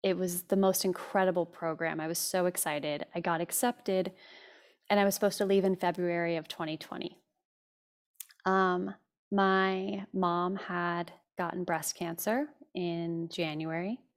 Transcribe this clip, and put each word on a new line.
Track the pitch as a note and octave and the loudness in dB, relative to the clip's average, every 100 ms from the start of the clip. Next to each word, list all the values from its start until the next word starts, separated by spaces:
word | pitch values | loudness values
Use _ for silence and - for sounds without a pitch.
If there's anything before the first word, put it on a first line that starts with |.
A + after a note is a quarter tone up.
it | G3 F3+ | 2 0
was | F#3 F3 | 0 -4
the | - G3 | 0 4
most | F#3+ F#3 F#3+ | 6 4 0
incredible | F3+ - G3+ F#3 F3+ E3+ | -2 -2 2 2 2 -2
program. | - E3 D#3+ E3 D#3+ | -4 -6 -2 -2 -2
I | D#3+ | -4
was | E3 | -2
so | - F#3 F3+ | -2 2 0
excited. | F3+ - D3 D3 D3 - | 0 -2 -2 -2 -4 -6
I | F3+ | -4
got | F3 E3 | -2 0
accepted, | E3+ - B3 A#3+ - F#3+ F#3 - - - - - - _ _ | -2 0 0 0 0 0 0 -6 -20 -20 -20 -20 -20 _ _
and | G#3 | 4
I | G3+ | 4
was | G3 | 4
supposed | G3+ - | 0 2
to | G3 | 4
leave | G3 | 4
in | F#3+ F#3 | 4 2
February | F3+ F3+ F3 E3+ E3+ E3 | 0 0 0 0 0 -2
of | D#3 | -6
twenty | - D#3+ D#3 | -8 -6 -6
twenty. | - - - - _ _ _ _ _ _ _ _ _ _ - _ F#3+ | -8 -10 -10 -12 _ _ _ _ _ _ _ _ _ _ -18 _ 0
Um, | F#3+ F#3 F3+ F#3+ G3 _ _ _ | 4 4 2 -4 -10 _ _ _
my | G3+ G3 F#3+ F#3+ F#3+ G3 G3+ G3 | 2 4 4 2 0 -4 -6 -6
mom | F#3+ F3+ F3 F3+ F#3+ | 0 0 2 0 -4
had | - F3+ F3 F3 E3+ - _ - | -6 -4 -2 -2 -6 -12 _ -8
gotten | F3 F#3 | -6 -4
breast | F3+ D#3+ D#3 - | -2 -2 -2 -6
cancer | E3+ E3+ - A#3 D4 _ - | -6 -4 -2 -2 -2 _ -12
in | F#3 F3 E3+ E3+ E3+ E3 | -4 -4 -2 -4 -4 -6
January. | - D#3+ D3+ D#3+ D#3+ F#3 A#3+ _ | -4 -4 -4 -4 -4 -4 -6 _